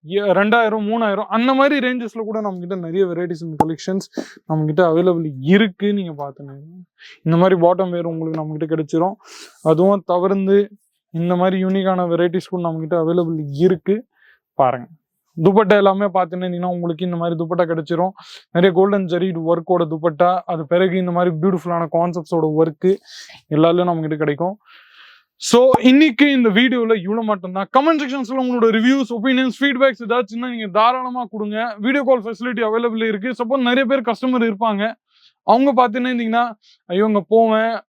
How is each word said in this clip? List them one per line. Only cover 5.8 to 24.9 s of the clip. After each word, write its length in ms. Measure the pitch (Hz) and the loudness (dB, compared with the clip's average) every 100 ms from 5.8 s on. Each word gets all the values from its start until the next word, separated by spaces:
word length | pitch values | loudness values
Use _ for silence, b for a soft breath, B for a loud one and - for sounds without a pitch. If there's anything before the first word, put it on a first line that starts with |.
| 202 202 | -4 -4
நீங்க 160 | 180 147 | -6 -10
பார்த்துன்னு 340 | 143 139 139 139 156 180 180 _ B B 160 | -12 -14 -20 -20 -20 -20 -20 _ B B 0
இந்த 100 | 165 | 4
மாதிரி 160 | 185 185 170 | 4 6 4
பாட்டம் 260 | 180 185 175 | 2 -2 -2
வேர் 160 | 170 | -6
உங்களுக்கு 280 | 160 160 160 | -6 -6 -6
நம்ம 140 | 156 156 | -6 -8
கிட்ட 120 | 156 | -4
கிடைச்சிரும். 420 | 160 151 160 180 - B B B B 160 | -4 -2 0 -2 -4 B B B B 0
அதுவும் 360 | 160 190 202 - | 4 4 2 0
தவிர்த்து 480 | 180 185 196 190 202 202 - _ _ _ 165 | 0 0 0 2 2 2 -10 _ _ _ -4
இந்த 160 | 175 180 | -2 2
மாதிரி 180 | 185 190 | 2 0
யூனிக்கான 360 | 185 190 190 185 175 | 0 0 0 0 0
வெரைட்டிஸ் 380 | 170 175 180 - | 0 0 -2 -6
கூட 120 | 180 | -6
நம்ம 180 | 170 160 | -4 -6
கிட்ட 140 | 160 170 | -4 -2
அவைலபிள் 340 | 160 175 165 160 147 139 | 0 0 0 -4 -6 0
இருக்கு. 320 | 185 180 - 208 - b b b _ - | 2 2 -2 -4 -6 b b b _ 0
பாருங்க, 280 | 131 123 123 170 _ _ _ 165 | 0 0 -10 -20 _ _ _ 0
துப்பட்டா 400 | 165 196 202 208 | 4 4 4 4
எல்லாமே 260 | 196 190 202 185 | 4 2 0 0
பார்த்துன்னு 280 | 180 180 | -2 -4
இருந்தீங்கன்னா 260 | 180 175 180 175 | -6 -4 -4 -4
உங்களுக்கு 300 | 170 165 185 | -4 -4 -4
இந்த 100 | 170 | -4
மாதிரி 160 | 170 165 | -4 -4
துப்பட்டா 240 | 165 175 165 | -4 -2 -2
கிடைச்சிரும். 420 | 165 151 170 185 B B B B 170 | -2 -4 -2 -4 B B B B 2
நிறைய 140 | 190 175 | 4 4
கோல்டன் 320 | 196 202 185 | 2 2 -2
ஜரி 160 | 175 190 165 160 | -2 -2 -2 -2
ஒர்க்கோட 320 | 170 165 180 165 | -2 0 0 0
துப்பட்டா, 360 | 156 165 151 175 185 - | -4 -8 0 0 0 -4
அது 140 | 165 151 | -8 -2
பிறகு 220 | 175 190 185 | 0 2 0
இந்த 120 | 180 175 | -2 0
மாதிரி 160 | 180 160 | -2 0
பியூட்டிஃபுல்லான 480 | 190 185 165 170 165 165 | -2 -2 -4 -4 -2 -2
கான்செப்ட்ஸோட 500 | 175 170 156 165 160 151 | -2 -4 -4 -2 0 2
ஒர்க்கு 320 | 165 151 185 196 B B B B _ 151 | 0 0 0 0 B B B B _ 2
எல்லாத்துலயும் 340 | 165 175 180 | 4 4 0
நம்ம 140 | 165 156 | -2 -4
கிட்ட 120 | 151 | -4
கிடைக்கும். 320 | 151 143 175 214 b b b | -4 -4 -6 -8 b b b